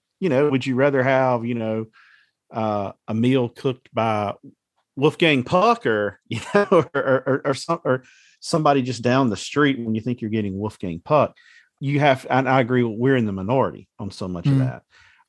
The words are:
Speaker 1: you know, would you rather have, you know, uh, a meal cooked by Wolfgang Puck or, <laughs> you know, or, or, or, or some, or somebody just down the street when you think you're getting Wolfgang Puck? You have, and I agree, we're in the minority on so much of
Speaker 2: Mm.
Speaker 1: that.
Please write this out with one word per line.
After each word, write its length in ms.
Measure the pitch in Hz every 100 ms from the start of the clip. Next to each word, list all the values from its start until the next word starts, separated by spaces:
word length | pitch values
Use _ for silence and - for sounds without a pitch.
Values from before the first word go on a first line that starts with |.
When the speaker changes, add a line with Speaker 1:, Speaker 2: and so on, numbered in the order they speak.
| _ -
Speaker 1:
you 100 | 190
know, 200 | 131 147
would 120 | 135
you 120 | 135 123
rather 260 | 143 139
have, 420 | 127 131 131 120
you 120 | 117 120
know, 300 | 110 110 110 _ _ _ _ _ _
uh, 380 | 113 110 104 98 - -
a 60 | 110
meal 340 | 123 131 120
cooked 400 | - 135 123 _
by 420 | 110 113 107 101 - - _ _ _ _ -
Wolfgang 480 | 147 - 165 139
Puck 420 | 120 180 220 233 123
or, 320 | 107 104 -
<laughs> 40 | -
you 120 | 113 -
know, 140 | 202 202
or, 180 | 180 139
or, 300 | 143 135 131 139
or, 160 | 139 143
or 80 | 135
some, 240 | - 165
or 200 | 147 127 - _ _ _
somebody 400 | - 160 151 143
just 180 | 127 113
down 280 | 123 127 127
the 60 | 95
street 420 | - 139 147 135
when 160 | 113 110
you 60 |
think 200 | 123 120
you're 80 | 110
getting 280 | 110 104 95
Wolfgang 420 | 104 - 92 85
Puck? 320 | - 151 113 - _ - _ -
You 200 | 139 143
have, 260 | 143 127 -
and 200 | 127 131
I 100 | 131
agree, 240 | 117 127
we're 320 | 117 107 131 131
in 100 | 107
the 40 |
minority 560 | 95 95 135 98 58 - -
on 120 | 101
so 160 | - 95
much 180 | 90 139
of 60 |
Speaker 2:
Mm. 60 | 135
Speaker 1:
that. 220 | 127 117 _ _ _ _